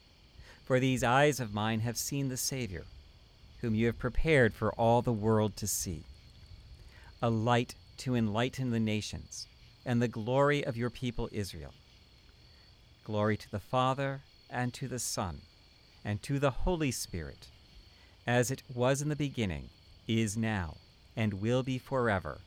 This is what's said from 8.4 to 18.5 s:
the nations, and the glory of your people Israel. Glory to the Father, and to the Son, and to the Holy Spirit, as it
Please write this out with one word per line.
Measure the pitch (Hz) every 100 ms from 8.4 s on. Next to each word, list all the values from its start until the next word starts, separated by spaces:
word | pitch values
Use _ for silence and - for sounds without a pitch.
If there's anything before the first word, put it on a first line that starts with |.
| 127 131 131
the | 117
nations, | 110 107 - 78 - - - - - -
and | - 120
the | 120
glory | 113 107 135 143 143
of | 139 113
your | 120
people | - 123 117 117
Israel. | 107 95 82 69 - - - - - - - - - - - - -
Glory | - 107 107 104
to | -
the | 101
Father, | - 127 131 135 139 139 - - -
and | 123 123
to | - 127
the | 123
Son, | - - 95 71 - - - - - -
and | 107 104
to | - 139
the | 139
Holy | - 185 175 143
Spirit, | - - 87 71 - - - - - - - - - -
as | 123
it | 123